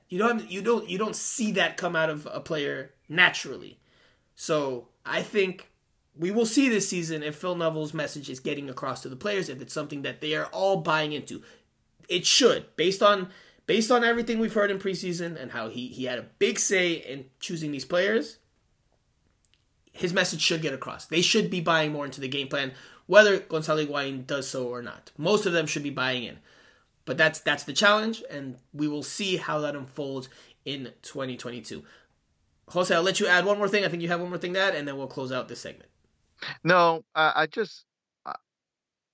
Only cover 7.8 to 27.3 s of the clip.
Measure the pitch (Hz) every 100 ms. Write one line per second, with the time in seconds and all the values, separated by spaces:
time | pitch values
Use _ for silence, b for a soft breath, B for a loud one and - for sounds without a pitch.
7.8 | 151 160 143 151 135 131 156 143 139 131
8.8 | - 123 135 131 208 202 160 131 120 156
9.8 | 147 147 135 127 151 156 151 180 196 185
10.8 | 160 156 151 147 - - B B B _
11.8 | _ _ - 180 - - 233 120 - -
12.8 | 170 190 208 202 185 B B B - 202
13.8 | 220 247 233 233 233 226 220 220 202 190
14.8 | 196 185 185 170 170 165 127 123 110 117
15.8 | 123 - 123 123 113 - 208 233 - 190
16.8 | 175 165 - 139 131 _ - 165 156 139
17.8 | 131 180 196 226 294 - _ _ _ _
18.8 | _ _ _ _ _ _ _ _ _ _
19.8 | _ - 180 185 180 160 - 165 156 135
20.8 | - - - 165 175 220 175 185 170 160
21.8 | 151 151 143 135 131 139 131 143 135 131
22.8 | B B B 190 214 185 - 160 156 156
23.8 | 147 143 139 135 131 139 131 135 123 120
24.8 | 120 - - - 160 208 208 170 151 151
25.8 | 143 131 127 127 110 - b b b b
26.8 | b _ - 156 156